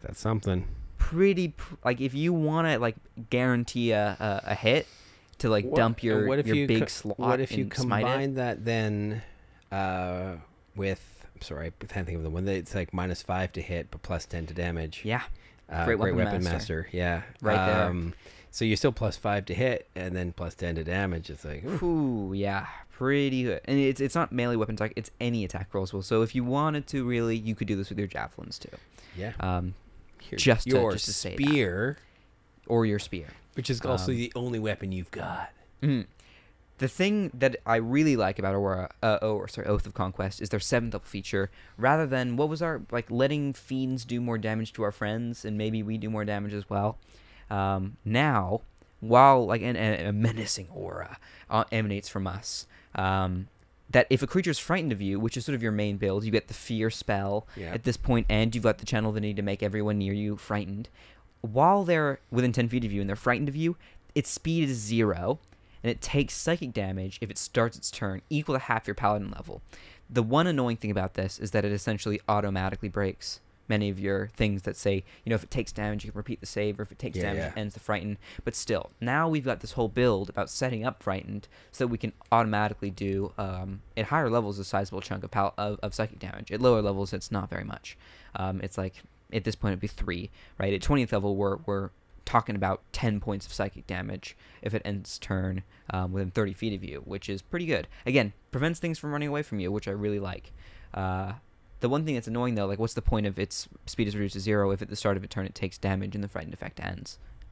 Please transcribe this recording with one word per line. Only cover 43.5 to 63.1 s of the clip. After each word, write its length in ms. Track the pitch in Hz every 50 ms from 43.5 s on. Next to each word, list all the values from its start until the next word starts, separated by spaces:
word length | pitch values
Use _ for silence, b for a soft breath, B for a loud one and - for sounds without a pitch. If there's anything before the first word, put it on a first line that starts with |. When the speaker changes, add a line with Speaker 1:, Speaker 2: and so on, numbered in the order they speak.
| 131
Speaker 2:
fiends 520 | - - - 131 131 131 127 131 127 117
do 140 | 120 120 120
more 180 | 123 120 117 110
damage 360 | 104 110 110 110 110 - -
to 100 | - 107
our 80 | 104
friends, 540 | 101 - 107 104 107 117 120 117 117 - -
and 120 | 110 107 104
maybe 260 | 107 110 110 110 104
we 140 | 104 110 110
do 120 | 107 107
more 160 | 110 107 107
damage 280 | 104 104 101 101 104 104
as 160 | 104 98 -
well. 280 | 107 101 101 110 113 - B B B B B B B B B B
Um, 480 | 107 98 98 98 98 95 95 98 120 - -
now, 560 | 107 110 123 147 151 131 107 92 92 101 113 - - - - - - _ -
while, 460 | - 110 117 123 135 139 135 127 120
like, 160 | 92 110 117
an, 140 | 98 123 120
a, 300 | - 110 110 107 - 85
a 80 | 104 104
menacing 540 | 104 110 113 110 113 110 - - - 92 90 92
aura, 440 | 95 92 90 87 85 87 - - - B B B B B B
uh, 140 | - 110 110 -
emanates 360 | 113 113 110 104 98 101 - -
from 200 | - 101 95 92
us, 400 | 87 98 - - - - - B B B B B -
um, 520 | - 95 95 95 95 95 92 92 90 95 - - - - _ _ _ _ -
that 180 | - 127 123 -
if 120 | 131 120
a 60 | 139 -
creature's 320 | - 185 180 175 147 -
frightened 320 | - - 165 190 165 147
of 100 | 110 98
you, 180 | 101 98 98 98
which 160 | 110 113 -
is 100 | 127 117
sort 100 | - 143
of 80 | 120 117
your 80 | 113
main 260 | 107 104 104 104 101 95
build, 260 | 104 98 95 104 107
you 80 | 110
get 160 | 107 110 - -
the 60 | -
fear 360 | - - - 117 110 110 113
spell 580 | - - - - 104 98 98 98 101 107 - - - -
Speaker 1:
Yeah. 160 | 95 82 -
Speaker 2:
at 100 | - -
this 140 | 127 120 -
point, 300 | - - 123 117 110 -
and 240 | 107 107 113 117 113
you've 100 | 120 107
got 140 | 113 104 -
the 80 | 107
channel 260 | - - 110 110 110
divinity 220 | 104 107 104 104 104
to 80 | 101
make 220 | 101 101 101 - 104
everyone 340 | 101 101 107 104 107 104 104
near 160 | 98 98 101
you 240 | 104 104 104 104 101
frightened. 520 | - - 107 104 101 90 98 104 120 - B B B B B B B B _ _
While 420 | - 113 107 127 151 175 196 202 190
they're 360 | 170 175 160 151 143 135 - - _
within 200 | 120 120 127 123
ten 180 | 117 131 120 113
feet 160 | 120 127 120
of 60 | 107
you 100 | 101 101
and 80 | 98
they're 60 | 98